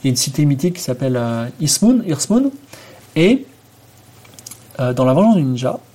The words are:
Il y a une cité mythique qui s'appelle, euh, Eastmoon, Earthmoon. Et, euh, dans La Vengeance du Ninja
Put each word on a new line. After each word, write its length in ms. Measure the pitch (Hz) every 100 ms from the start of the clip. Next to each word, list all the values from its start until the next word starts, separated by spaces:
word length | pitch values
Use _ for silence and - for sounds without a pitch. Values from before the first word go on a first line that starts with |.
Il 40 | 135
y 20 |
a 20 |
une 60 | 123
cité 280 | - 135
mythique 320 | 147 135 180 175
qui 60 |
s'appelle, 340 | - 123 131 123
euh, 300 | 117 117 120 -
Eastmoon, 420 | 151 - 214 254 190
Earthmoon. 440 | 143 - 220 277 - - - - - - 156
Et, 300 | 180 269 - - _ _ - _ _ - - - - - - -
euh, 120 | 127
dans 120 | 123
La 80 | 131
Vengeance 240 | 139 214 202
du 60 |
Ninja 380 | 135 127 127 - -